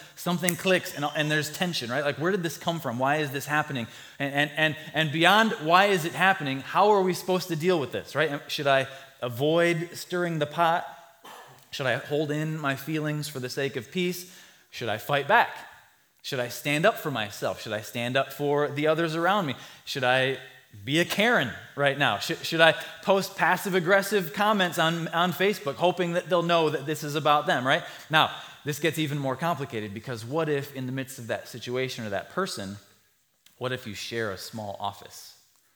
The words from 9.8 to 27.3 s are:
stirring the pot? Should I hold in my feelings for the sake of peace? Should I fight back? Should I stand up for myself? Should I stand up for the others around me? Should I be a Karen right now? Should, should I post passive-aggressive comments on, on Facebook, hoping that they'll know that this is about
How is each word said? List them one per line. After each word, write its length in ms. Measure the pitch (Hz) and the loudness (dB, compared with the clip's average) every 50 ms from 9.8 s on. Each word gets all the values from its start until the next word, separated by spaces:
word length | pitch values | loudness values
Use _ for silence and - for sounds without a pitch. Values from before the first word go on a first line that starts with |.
| 170 170 - | -2 -6 -10
stirring 440 | - - - 180 180 175 170 165 | -14 -10 -6 -2 -2 -2 0 0
the 80 | 156 147 | -2 -2
pot? 400 | 147 - 170 170 165 170 175 - - - - - - _ _ - - - - - - - - - _ | -2 0 2 2 4 2 0 -2 -8 -16 -18 -20 -20 _ _ -20 -20 -20 -20 -20 -20 -20 -20 -20 _
Should 160 | - - 139 | -8 -4 0
I 80 | 127 113 | 0 0
hold 340 | 139 - - 147 147 156 147 | -2 -2 -2 -2 -2 0 0
in 300 | 147 151 156 156 156 160 | -2 -2 -2 -4 -4 -4
my 160 | 151 139 135 | -2 -4 -4
feelings 520 | 127 - 156 156 156 151 151 147 151 147 | -4 -4 -4 -4 -4 -2 -2 -4 -4 -6
for 120 | - - 131 | -6 -8 -8
the 100 | 123 123 | -8 -6
sake 280 | - 147 139 139 - | -4 -4 -4 -4 -4
of 140 | 131 113 - | -6 -10 -6
peace? 400 | - 185 180 175 180 180 - - - - - - - _ _ _ | -4 -2 -2 -2 -2 -6 -12 -16 -20 -20 -20 -20 -20 _ _ _
Should 200 | - - 123 110 | -10 -6 -4 -4
I 100 | 104 110 | -4 -4
fight 280 | - - 143 139 139 | -2 -2 -2 -2 2
back? 220 | 135 202 240 - - - - - - - - - _ _ _ _ _ _ _ | 4 4 4 4 2 -2 -14 -18 -18 -20 -20 -20 _ _ _ _ _ _ _
Should 180 | - - 143 127 | -10 -8 -4 -4
I 100 | 120 117 | -4 -6
stand 360 | 117 - - 147 143 151 170 | -8 -6 -2 0 0 4 4
up 140 | 214 - - | 2 2 2
for 100 | - 160 | -6 -4
myself? 540 | 135 113 107 101 - - 139 113 95 - - | -4 -4 -4 -6 -6 -4 -4 -4 -4 -4 -6
Should 100 | 120 107 | -6 -6
I 80 | 107 | -6
stand 360 | 107 - - 120 117 123 127 | -6 -6 -6 -4 -4 0 0
up 140 | 135 131 - | 0 0 0
for 360 | - - 147 143 147 143 147 | -4 -4 0 0 2 2 0
the 180 | 135 131 143 147 | 0 -2 0 2
others 300 | 151 160 156 170 165 156 | 2 2 2 0 -2 0
around 320 | 165 170 180 196 214 180 | 0 2 2 2 2 0
me? 80 | 139 120 - - - - - _ | -2 -4 -8 -12 -20 -20 -18 _
Should 180 | - - 139 127 | -8 -4 0 2
I 340 | 123 127 131 131 135 135 131 - - - - _ _ - 104 98 | 2 4 4 2 0 -2 -4 -8 -18 -20 -20 _ _ -20 -14 -6
be 140 | 120 143 165 | 0 2 2
a 60 | 180 | 2
Karen 460 | 175 - - 208 240 240 190 139 110 90 - - - - | 2 2 2 4 4 4 2 2 0 -6 -10 -16 -14 -4
right 220 | 139 143 139 139 | 0 2 2 2
now? 200 | 139 143 123 104 | 4 2 2 2
Should, 200 | 98 - - 165 - - | 0 -2 -4 -6 -6 -4
should 160 | - 170 160 | -2 6 8
I 140 | 165 160 156 - - - - - - | 8 8 8 4 -6 -12 -14 -6 2
post 320 | - 190 196 185 - - | 4 4 4 2 -2 -2
passive-aggressive 960 | - 180 160 180 170 - 202 175 190 165 170 202 196 190 - 214 202 175 156 | 2 4 4 4 2 0 0 0 0 4 4 4 4 4 2 0 0 0 -2
comments 480 | - 185 208 214 220 202 185 175 143 175 | -2 0 2 2 4 2 2 0 2 2
on, 300 | 160 160 165 170 160 160 | 2 2 2 -2 -4 -2
on 240 | 165 165 175 185 151 | 0 2 2 2 2
Facebook, 420 | - 185 202 208 - - 143 131 | 2 0 0 0 0 -4 -6 -2
hoping 380 | 113 160 180 175 185 180 170 170 | 2 2 2 2 2 -2 0 0
that 160 | 180 175 151 | -2 0 2
they'll 140 | 180 175 165 | 0 0 2
know 260 | 170 170 165 160 151 | 4 2 4 4 2
that 160 | 147 143 135 | 0 -2 -4
this 180 | 147 156 139 151 | -4 -6 -6 -6
is 120 | 147 143 | -4 -4
about 300 | 160 139 151 | 0 2 4